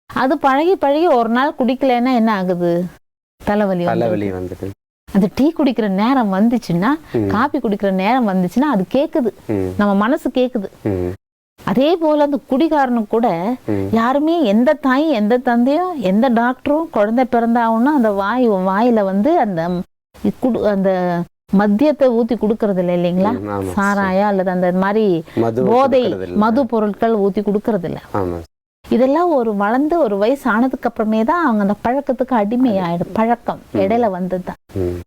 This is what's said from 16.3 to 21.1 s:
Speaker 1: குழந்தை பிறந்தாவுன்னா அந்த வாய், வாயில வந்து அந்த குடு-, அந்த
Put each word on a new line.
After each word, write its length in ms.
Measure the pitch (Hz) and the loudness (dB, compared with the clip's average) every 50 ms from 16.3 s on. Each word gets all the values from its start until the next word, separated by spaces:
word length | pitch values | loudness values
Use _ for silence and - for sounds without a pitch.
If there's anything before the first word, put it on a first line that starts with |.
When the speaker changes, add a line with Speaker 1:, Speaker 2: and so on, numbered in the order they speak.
| 226 226 240 247 254 - - 277 294 320 330 - | 2 2 0 0 -2 -2 -2 -2 0 0 -2 -2
Speaker 1:
குழந்தை 340 | - 226 208 220 233 262 247 240 | -2 0 0 0 0 0 0 0
பிறந்தாவுன்னா 600 | 240 233 233 233 233 240 233 226 226 226 247 294 311 | 0 0 2 2 2 2 2 2 2 2 2 2 2
அந்த 160 | 269 220 214 | 2 2 2
வாய், 380 | 196 196 196 202 233 254 247 226 | 0 0 -2 -2 0 0 2 2
வாயில 540 | 202 185 185 190 190 208 240 247 226 214 196 | 2 2 0 0 0 2 2 2 2 2 2
வந்து 360 | 190 190 202 214 302 339 339 | 0 0 0 2 2 2 2
அந்த 300 | 240 208 180 160 165 180 180 175 - - _ _ _ _ _ - - 202 - - - | 2 0 -2 -2 -4 -4 -4 -6 -6 -10 _ _ _ _ _ -4 -4 -4 -2 -2 -2
குடு-, 200 | 262 226 226 - | -2 0 0 0
அந்த 580 | 214 202 196 190 196 190 180 180 180 | 0 0 2 0 0 0 0 0 -2